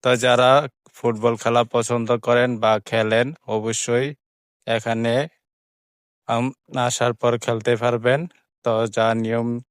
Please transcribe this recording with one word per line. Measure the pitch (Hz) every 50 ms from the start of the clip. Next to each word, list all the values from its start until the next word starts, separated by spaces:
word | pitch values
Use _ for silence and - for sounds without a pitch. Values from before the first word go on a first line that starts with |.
| -
তো | 127 127
যারা | 117 120 127 123 120 127 127 131 143 151 135 _ _ _ _
ফুটবল | _ - - 120 113 107 110 120 117
খেলা | 110 - 120 117 120 120
পছন্দ | 117 - 120 113 - 120 120 117 113 120 117
করেন | - 123 120 120 123 123 123 107
বা | 110 110 110 107 104
খেলেন, | - - 113 110 107 110 113 120 135 165 _ _
অবশ্যই | - 110 110 107 113 113 - - - 117 120 131 143 147 _ _ _ _ _ _ _ _ _ _
এখানে | - 117 113 - 117 113 113 117 117 117 127 147 165 _ _ _ _ _ _ _ _ _ _ _ _ _ _ _ _ _ _ _ -
আম-, | 117 117 123 131 135 _ _ _ - 131
আসার | 120 123 - - 120 123 117
পর | _ - 120 120 113
খেলতে | - - 117 113 110 123 120
পারবেন। | 107 117 120 120 117 113 123 131 143 170 175 _ _ _ _ _ _ _
তো | 120 113 110 117
যা | 110 104 117 110 113 113
নিয়ম | 113 113 110 117 117 117 117 120 120 131 _